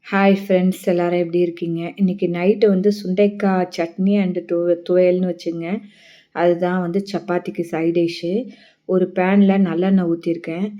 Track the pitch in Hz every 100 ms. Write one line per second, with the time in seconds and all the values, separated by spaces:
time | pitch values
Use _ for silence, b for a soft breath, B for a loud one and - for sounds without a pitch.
0 | - 196 196 196 196 185 185 190 - 175
1 | 175 175 170 175 175 170 170 165 170 -
2 | 190 190 175 175 180 208 214 185 208 208
3 | 180 185 202 202 196 185 180 - 170 180
4 | 190 202 180 175 170 170 175 170 175 180
5 | 180 180 180 170 175 170 165 214 B B
6 | B B B - 175 170 180 185 175 185
7 | 196 175 - 175 175 - 170 160 165 170
8 | 170 170 170 202 262 B B B - 185
9 | 185 190 185 202 196 196 185 165 185 190
10 | 170 170 170 170 165 165 208